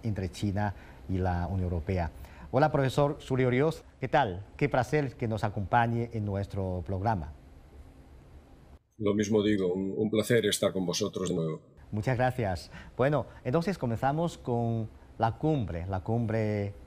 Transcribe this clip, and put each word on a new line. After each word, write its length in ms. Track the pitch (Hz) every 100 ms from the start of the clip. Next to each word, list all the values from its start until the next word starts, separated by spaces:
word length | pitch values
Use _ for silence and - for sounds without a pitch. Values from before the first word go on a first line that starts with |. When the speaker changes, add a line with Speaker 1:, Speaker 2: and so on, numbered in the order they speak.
Speaker 1:
entre 260 | 117 104 95
China 460 | - 104 98 104 101 - - -
y 120 | 92
la 280 | 92 87 87
Unión 160 | 95
Europea. 480 | 90 87 78 95 80 - - - -
Hola, 180 | 123 151
profesor 480 | 143 135 120 143 147 -
Julio 240 | 131 127
Ríos, 340 | 123 156 156 - -
¿qué 80 | 131
tal? 360 | 151 123 90 101 -
Qué 100 | 143
placer 480 | 135 120 151 139 -
que 120 | 120
nos 160 | 107 107
acompañe 640 | 104 98 120 117 117 117
en 140 | 117 104
nuestro 580 | 98 101 98 95 90 87
programa. 480 | 95 104 107 76 - - - - - - - - - - - - - - - _ -
Speaker 2:
Lo 120 | 104
mismo 280 | 104 101 110
digo, 320 | 104 104 92
un, 200 | 92 95 98
un 140 | 110
placer 340 | 110 104 120 104
estar 280 | 92 98
con 120 | 90 87
vosotros 440 | 85 101 92 90
de 60 | 87
nuevo. 260 | 80 76 - - -
Speaker 1:
Muchas 260 | 104 107 120
gracias. 520 | 127 123 104 90 - - - -
Bueno, 280 | 127 147 - - 123
entonces 320 | 143 170 180
comenzamos 600 | 123 113 131 151 170 -
con 520 | - 120 117 113 110 - - -
la 200 | 113 110
cumbre, 500 | 156 151 98 85 87
la 140 | 95
cumbre 720 | - 117 113 110 107 104 101 -